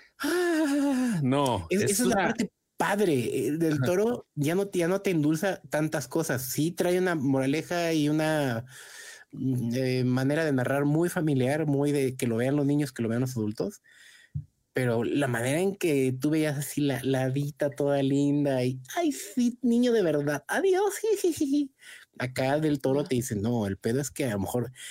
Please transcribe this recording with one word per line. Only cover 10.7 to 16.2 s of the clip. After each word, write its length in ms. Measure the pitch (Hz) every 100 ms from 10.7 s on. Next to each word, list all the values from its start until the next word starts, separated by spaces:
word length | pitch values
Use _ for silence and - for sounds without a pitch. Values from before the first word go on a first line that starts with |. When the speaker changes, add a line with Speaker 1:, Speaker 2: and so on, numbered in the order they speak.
| 139
Speaker 2:
muy 240 | 143 156 175
familiar, 580 | 185 156 135 123 151 156
muy 260 | 139 147
de 240 | 143 131 127
que 100 | 123
lo 100 | 113
vean 200 | 127 147
los 100 | 139
niños, 260 | 147 143
que 100 | -
lo 60 | 113
vean 120 | 120
los 140 | 131 127
adultos. 460 | 104 107 196 - _ - - - - 147 - _ _
Pero 300 | - 127 117
la 220 | 98 120 135
manera 320 | 117 123 156
en 160 | 196 196
que 380 | 175 139 131
tú 120 | 131